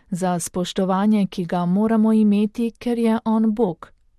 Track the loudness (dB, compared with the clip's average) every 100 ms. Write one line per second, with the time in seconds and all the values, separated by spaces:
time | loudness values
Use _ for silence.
0 | _ -4 -2 -2 -4 -6 -4 -2 0 2
1 | 2 2 0 -4 -4 -2 0 0 2 2
2 | 4 4 4 2 0 -2 -6 -4 -6 -2
3 | 0 0 0 0 0 0 -2 -4 -14 _
4 | _